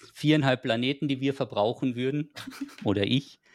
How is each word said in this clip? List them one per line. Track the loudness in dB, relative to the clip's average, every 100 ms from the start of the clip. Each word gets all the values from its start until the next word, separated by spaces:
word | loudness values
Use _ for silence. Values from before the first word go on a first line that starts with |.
| -20
viereinhalb | -2 2 4 4 2
Planeten, | 0 0 0 -2 -2
die | 0
wir | -2
verbrauchen | -2 -4 0 0 0 -2 -2
würden, | -2 -2 -6 -10 -16 -12 -14 -6
oder | -2 0
ich, | 2 0 -2 -20 _